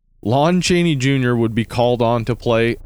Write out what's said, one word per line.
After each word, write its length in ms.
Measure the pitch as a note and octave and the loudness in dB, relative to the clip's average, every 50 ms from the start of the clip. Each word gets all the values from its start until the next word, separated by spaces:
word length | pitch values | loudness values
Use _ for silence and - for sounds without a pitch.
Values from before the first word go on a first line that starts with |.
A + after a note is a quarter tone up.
| _ _ _ _ - | _ _ _ _ -4
Lon 360 | G2+ A#2+ C#3 D3 E3 F3+ F3+ | -2 0 2 2 2 2 0
Chaney 360 | - - F#3 F3 E3+ E3+ D#3 | 0 0 0 2 2 0 0
Junior 400 | C3 B2 C#3 C#3 C3+ B2+ B2 B2 | 0 0 0 0 0 0 0 0
would 180 | A#2 A#2 A2+ G#2+ | 0 0 0 0
be 100 | A#2+ A2 | -2 -4
called 380 | - - - A#2+ B2 B2 A#2 | -2 -2 0 0 2 2 2
on 240 | A#2+ A2+ A#2+ A#2+ A2+ | 0 0 0 0 -2
to 100 | - A#2+ | -4 -6
play 420 | - - A#2+ A#2 A2+ A2+ A#2 A#2 - - | -4 -2 0 0 2 2 0 -2 -4 -4